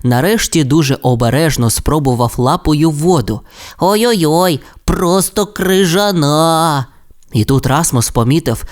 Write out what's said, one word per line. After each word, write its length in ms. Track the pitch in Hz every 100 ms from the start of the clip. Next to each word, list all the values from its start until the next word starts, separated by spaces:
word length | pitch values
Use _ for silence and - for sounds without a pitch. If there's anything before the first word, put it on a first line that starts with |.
Нарешті 600 | 127 120 156 220 - 165
дуже 320 | 139 147 143 135
обережно 720 | 131 123 120 127 165 117 120
спробував 640 | - - 151 135 123 120 -
лапою 540 | 123 170 - 151 160
воду. 500 | 147 165 175 107 107 - - - -
Ой-ой-ой, 800 | 175 208 233 226 160 160 185 143 - - -
просто 600 | - 180 185 185 - 202
крижана! 1400 | - 185 190 196 170 208 185 143 151 160 165 165 147 127 - - - -
І 120 | - 107
тут 200 | 135 -
Расмус 440 | 135 170 127 113
помітив 560 | - 117 147 165 113 -